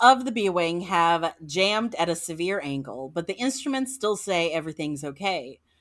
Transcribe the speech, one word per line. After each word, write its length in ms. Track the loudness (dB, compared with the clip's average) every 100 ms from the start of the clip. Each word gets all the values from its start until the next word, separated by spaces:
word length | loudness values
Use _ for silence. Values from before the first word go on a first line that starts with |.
of 240 | 6 6
the 80 | 4
B-Wing 500 | 0 0 2 0 -2
have 520 | 0 2 4 4 0 -6 -6
jammed 480 | 0 2 2 -2 0
at 120 | 0
a 60 |
severe 460 | -2 -4 -4 -2 -2
angle, 480 | -4 -6 -6 -10 -8
but 140 | -6 -6
the 100 | -4
instruments 580 | -2 -2 -2 -2 -4
still 220 | -2 -2 -2
say 360 | 0 0 0
everything's 500 | 0 -4 -6 -6 -6
okay. 580 | -8 -6 -4 -4 -6 -14 _ _